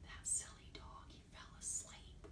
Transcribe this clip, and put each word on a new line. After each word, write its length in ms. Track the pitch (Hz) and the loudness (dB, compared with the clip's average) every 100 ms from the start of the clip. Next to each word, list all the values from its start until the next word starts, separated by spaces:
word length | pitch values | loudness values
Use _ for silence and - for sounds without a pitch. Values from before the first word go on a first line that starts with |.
| - | -2
that 160 | - | 0
silly 440 | - - - - - | 6 6 6 -4 -4
dog, 320 | - - - - | -4 -4 -6 -6
he 140 | - - | -8 -8
fell 180 | - - - | -8 -6 -2
asleep. 640 | - - - - - - - | 2 4 2 -4 -6 -6 -8